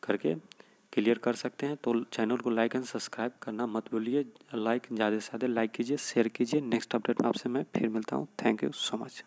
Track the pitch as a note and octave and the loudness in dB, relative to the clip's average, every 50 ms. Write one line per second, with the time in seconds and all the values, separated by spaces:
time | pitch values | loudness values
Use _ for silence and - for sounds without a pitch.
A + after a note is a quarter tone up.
0 | - - G#2 G2+ - D3+ E3 E3 - - - _ - _ _ _ _ _ - - | 0 0 -2 2 2 0 0 0 -6 -14 -20 _ -20 _ _ _ _ _ -2 2
1 | G#2+ A2 A#2 A2+ - A#2+ A#2 A2 - B2+ - _ - C#3 D3 C#3+ - A#2+ A#2+ A#2 | 4 4 2 2 2 -2 -2 -2 -4 -8 -6 _ -4 -4 -4 -2 0 0 0 0
2 | A#2 - - - A2+ A2 B2 A#2+ A2+ B2 A#2 A2+ A2+ A#2 - C3 B2+ B2 - A2+ | 0 -2 -2 -2 0 0 0 0 0 0 2 4 2 2 2 -2 -4 -2 -6 -6
3 | - - - - A2 A#2+ - _ - - A2 G#2+ A#2+ A#2 G#2+ A2 G#2+ - - A2+ | -6 -6 -4 -4 -4 -4 -4 _ -10 -8 -4 -4 -4 -2 -2 -4 -4 -2 -2 -2
4 | A2 A#2 B2 C#3+ C#3+ A#2+ - - - - - A#2+ G#2+ A2+ A#2 B2 - - B2+ A2 | 0 2 0 0 0 -2 -8 -20 -20 -8 -6 -2 0 2 0 0 0 -4 0 2
5 | A2 G#2+ G#2 G#2+ G#2 - - A2+ B2 B2+ A#2+ A#2 A2+ A2 - - B2 A#2+ C#3 C#3+ | 2 2 2 0 -2 -4 -4 -2 0 0 2 2 0 0 0 -2 -2 0 0 -2
6 | - - - A#2+ A2+ A2+ - - B2+ A#2 - D3+ C#3+ B2 A2+ - - - - A#2 | -2 0 4 4 4 4 4 0 0 2 2 0 2 2 0 0 0 0 -2 -2
7 | G#2 - A#2+ - A2 A#2 A#2+ - - B2+ B2 C3 - - - - - A2+ G#2+ A2+ | 0 0 2 4 4 2 2 0 -2 -2 0 0 -2 0 -2 0 0 2 0 -2
8 | A2 - - C3+ D3+ - _ - - A#2+ A2 G#2+ - - - - - - - A2 | -2 -2 -2 -4 -4 -4 _ 0 2 2 2 2 0 -4 -2 -2 -4 -4 -4 -4
9 | A#2 - - - - | -6 -8 -12 -16 -18